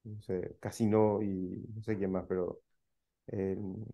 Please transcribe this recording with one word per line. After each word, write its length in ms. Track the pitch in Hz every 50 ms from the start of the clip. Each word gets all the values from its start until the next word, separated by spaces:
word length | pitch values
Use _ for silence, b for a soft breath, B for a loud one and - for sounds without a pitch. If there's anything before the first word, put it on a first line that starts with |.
| -
no 180 | 113 107 104 -
sé, 340 | - 95 92 90 - - -
Casino 600 | - 101 - - 117 104 107 110 107 107 104 101 107
y 400 | 98 95 92 92 90 95 95 - - 107
no 80 | 110 107
sé 160 | 113 107 95
quién 120 | 98 95 95
más, 120 | 92 87
pero, 340 | - 95 92 90 - - - _ _ _ _ _ _ _ _ _ _ _ _ _ -
eh, 280 | - 101 95 95 95 98 104 95 92 107 110 113